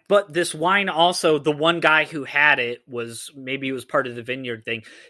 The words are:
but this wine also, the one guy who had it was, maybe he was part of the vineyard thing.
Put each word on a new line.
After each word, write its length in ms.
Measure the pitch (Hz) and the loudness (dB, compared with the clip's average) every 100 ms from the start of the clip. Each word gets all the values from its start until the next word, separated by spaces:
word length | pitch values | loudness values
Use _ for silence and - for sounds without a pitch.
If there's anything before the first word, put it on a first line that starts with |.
| - | 2
but 240 | 202 202 | 2 2
this 220 | 156 165 | -4 -4
wine 340 | 156 165 196 190 | -2 0 0 0
also, 500 | 156 175 180 170 156 | 2 2 4 2 2
the 100 | 151 | 0
one 300 | 143 160 170 | 0 2 2
guy 240 | 156 156 | 4 4
who 180 | 151 156 | 2 -6
had 380 | 131 143 147 135 | -4 2 4 4
it 200 | 120 120 - | 0 -6 -10
was, 420 | 120 117 117 - | -10 -8 -10 -16
maybe 320 | 139 131 135 135 | -14 -8 -6 -4
he 60 | |
was 120 | 131 | -6
part 220 | - 151 127 | -2 -2 -2
of 80 | |
the 80 | 120 | -6
vineyard 420 | 117 131 123 113 | -8 -8 -8 -10
thing. 200 | 113 117 - - - | -8 -10 -10 -20 -16